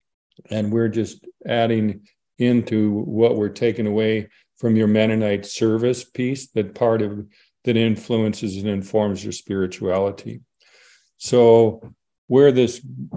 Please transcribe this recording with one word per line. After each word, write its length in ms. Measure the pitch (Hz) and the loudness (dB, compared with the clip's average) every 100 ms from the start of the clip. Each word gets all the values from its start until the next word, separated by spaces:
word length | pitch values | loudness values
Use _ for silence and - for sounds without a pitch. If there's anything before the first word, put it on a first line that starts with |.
| _ _ _ - - | _ _ _ -20 -8
And 240 | 107 104 | -6 -2
we're 160 | 113 113 | 0 0
just 360 | 110 98 - - - - | -2 -6 -10 -20 -18 -4
adding 640 | 117 113 113 107 101 _ _ _ _ | -2 0 0 -2 -6 _ _ _ _
into 540 | 123 123 117 110 107 | 0 2 0 0 0
what 460 | 104 104 107 117 113 | -2 -4 0 2 2
we're 100 | 104 | -2
taking 400 | 101 120 110 107 | -2 -2 -2 -2
away 400 | 104 110 110 104 _ _ _ | 0 0 -2 -6 _ _ _
from 180 | 120 110 | 0 2
your 120 | 107 | 4
Mennonite 580 | 107 110 110 107 101 101 | 4 2 2 0 -2 -6
service 580 | - 113 110 120 127 | -2 0 2 0 -2
piece, 440 | - - 127 135 - | -6 -6 -6 -6 -6
that 280 | 110 98 - | -6 -6 -2
part 260 | 120 113 | 0 0
of, 240 | 104 104 101 _ _ _ | -2 -6 -14 _ _ _
that 140 | - 113 | -2 2
influences 800 | 113 107 - 113 110 107 107 95 | 2 0 -2 -2 0 -2 -6 -6
and 100 | 104 | -6
informs 560 | 98 95 110 104 95 | -6 -2 -2 0 -4
your 80 | 107 | -8
spirituality. 1120 | 113 - 98 92 - 98 95 98 98 113 120 - _ _ _ _ _ _ _ | -12 -8 -4 -4 -4 -4 -2 -2 -4 -12 -16 -18 _ _ _ _ _ _ _
So 640 | - 123 117 117 113 - - - _ _ _ | 0 4 6 6 4 0 -14 -20 _ _ _
where 240 | 127 143 | 4 6
this 340 | 127 120 - 131 131 131 | 6 2 -2 -14 -14 -12